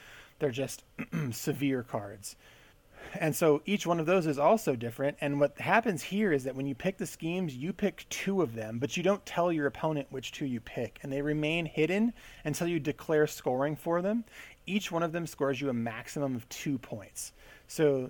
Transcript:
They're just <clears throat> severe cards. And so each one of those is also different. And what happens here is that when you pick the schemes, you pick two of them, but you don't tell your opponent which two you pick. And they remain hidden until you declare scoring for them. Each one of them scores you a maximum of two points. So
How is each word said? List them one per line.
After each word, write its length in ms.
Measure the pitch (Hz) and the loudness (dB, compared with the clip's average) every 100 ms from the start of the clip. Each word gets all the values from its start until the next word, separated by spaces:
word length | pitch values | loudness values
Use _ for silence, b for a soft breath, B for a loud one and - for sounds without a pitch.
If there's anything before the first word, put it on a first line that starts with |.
| b b b - | b b b -4
They're 100 | 147 | -2
just 340 | 123 131 - - - - | -2 -4 -8 -14 -12 -6
<clears throat> 240 | 165 139 | -4 -4
severe 520 | 113 - 143 139 131 | -4 -4 0 0 0
cards. 540 | 117 117 101 104 - - b b b - _ B B B | -2 -6 -6 -12 -14 -16 b b b -20 _ B B B
And 160 | 160 139 | -2 4
so 260 | 165 147 - | 6 6 4
each 200 | 208 165 | 0 2
one 140 | 170 | 2
of 60 | 156 | 4
those 220 | 190 160 | 4 4
is 120 | 139 | 4
also 360 | 151 220 - 127 | 6 6 4 0
different. 420 | 117 - 139 147 | -4 -2 -2 0
And 200 | 147 143 | -2 4
what 200 | 143 - | 2 2
happens 440 | 127 208 226 165 | 2 4 4 -2
here 280 | - 196 214 | -2 0 2
is 120 | 139 131 | 2 0
that 100 | 131 | -4
when 120 | 139 | -4
you 80 | 131 | -2
pick 220 | 185 - | -4 -2
the 80 | 185 | -6
schemes, 480 | - 160 180 175 127 | -6 -4 -2 -4 -4
you 180 | 156 | -6
pick 320 | 196 202 - - | -2 -2 -2 -10
two 320 | - - 196 | -6 0 2
of 120 | 143 | 0
them, 260 | 113 110 117 | -2 -6 -4
but 160 | 139 180 | -2 0
you 80 | |
don't 220 | 175 202 - | 2 0 -2
tell 260 | - 175 | 0 2
your 140 | 165 143 | 2 0
opponent 420 | - 160 151 135 | 0 -2 -2 -4
which 200 | 135 - | -8 -8
two 140 | - 143 | -6 -4
you 160 | 120 | -4
pick. 380 | - - 113 - | -6 -6 -6 -8
And 100 | 143 | -6
they 100 | 139 | -2
remain 440 | 147 151 151 170 156 | 0 0 0 0 -2
hidden 480 | - 156 190 233 B B B 151 | 0 2 4 0 B B B -6
until 220 | 147 170 | -2 0
you 120 | 170 | 0
declare 480 | 147 143 - 156 151 | -2 -4 2 4 4
scoring 480 | - 139 127 143 151 | 2 -2 0 0 -2
for 260 | 165 170 | 0 0
them. 220 | 185 233 - B B B - | 0 -2 -4 B B B -4
Each 240 | 202 - | -4 -2
one 120 | 165 | -2
of 80 | 170 | 0
them 160 | 170 160 | -2 -6
scores 320 | - 139 127 | -2 0 0
you 100 | 139 | -2
a 40 | |
maximum 640 | 120 113 110 - 156 139 123 | -2 -2 -6 -8 -4 -2 -2
of 120 | - | -6
two 300 | - 156 135 | -6 -4 -4
points. 560 | - 110 92 - - b b b - | -4 -12 -10 -12 -14 b b b -8
So 420 | - 151 135 | 4 4 4